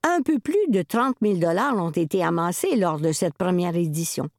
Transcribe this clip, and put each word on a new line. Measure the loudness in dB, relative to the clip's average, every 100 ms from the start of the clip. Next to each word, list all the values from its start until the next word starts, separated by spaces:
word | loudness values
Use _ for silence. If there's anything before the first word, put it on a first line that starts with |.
Un | 2 2
peu | 2 0
plus | 0 0 2
de | 0
trente | 0 0 0 0
mille | 0 2
dollars | 2 0 0 0
ont | -2
été | -2 -2 0
amassés | 0 0 -2 -2 0 2
lors | 0 0
de | -2
cette | 0 -2 -2
première | -2 0 0 0
édition. | -2 -2 -4 -6 -8